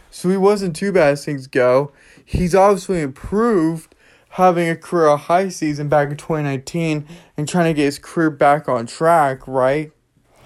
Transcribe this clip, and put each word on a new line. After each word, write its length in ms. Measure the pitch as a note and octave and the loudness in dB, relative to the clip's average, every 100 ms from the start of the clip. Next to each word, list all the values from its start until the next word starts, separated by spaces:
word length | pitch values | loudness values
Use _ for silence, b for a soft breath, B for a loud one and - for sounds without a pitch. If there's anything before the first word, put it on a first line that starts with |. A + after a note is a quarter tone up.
| b | b
So 180 | - F3+ | -8 -4
he 80 | F#3+ | 0
wasn't 400 | G3 G#3 F#3+ D3+ | 0 0 -4 -6
too 160 | G3 | -2
bad 200 | F#3 D3 | 2 2
as 120 | C#3+ | 0
things 220 | - C#3+ C3 | -4 -10 -4
go. 460 | C3+ B2 B2+ C#3+ b b b | 0 2 2 0 b b b
He's 340 | _ - F3+ F#3+ | _ -4 0 4
obviously 440 | G3+ G3 - F3+ | 4 2 -2 -4
improved, 960 | C#3+ - - G3+ A#3 G3+ D#3+ E3 - b b b b | -6 -10 -6 -2 0 2 0 -2 -10 b b b b
having 380 | - F#3 E3+ E3+ | 4 4 4 0
a 80 | E3 | -4
career 400 | - F3 D#3 C#3+ | -4 2 4 2
high 320 | - F3 G3 | 2 0 0
season 400 | F3 D#3 D3 D3 | -4 -6 -4 0
back 220 | D3 C#3+ | 0 0
in 60 | D3 | -4
twenty 260 | - D#3 | -6 -4
nineteen 640 | C#3+ C3+ - E3+ E3 D3+ D3+ E3+ B - | -4 -6 -6 -6 -4 -4 -8 -18 B -10
and 120 | D3 | -4
trying 240 | F3+ E3 | 0 0
to 20 | |
get 100 | D3+ | 0
his 160 | C#3+ C#3+ | -2 -2
career 300 | - E3+ D#3+ | -8 -2 -2
back 380 | C#3 D3 D3 D3 | 2 2 2 0
on 180 | B2+ A#2 | -4 -4
track, 600 | - E3 E3+ C#3+ C3 - | -2 2 2 2 -4 -6
right? 460 | C3 C3 D3+ D#3 _ _ _ b b | -2 0 0 -6 _ _ _ b b